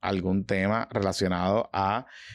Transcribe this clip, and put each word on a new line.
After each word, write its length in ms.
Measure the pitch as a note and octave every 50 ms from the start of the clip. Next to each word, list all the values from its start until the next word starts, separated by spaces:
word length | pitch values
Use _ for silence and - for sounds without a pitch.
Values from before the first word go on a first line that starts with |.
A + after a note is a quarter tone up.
algún 440 | - G2 G2+ F#2+ F2 F#2+ F#2 G2 F#2+
tema 440 | - G2 F#2+ F#2+ G2+ G#2+ A2+ A2+ -
relacionado 800 | - G#2+ G2 F#2+ F2+ - G2+ F2+ F2+ F2 F2+ F#2+ G2+ A2+ - -
a, 340 | - G2 G2 G2 G#2 A#2+ C3 - - - - -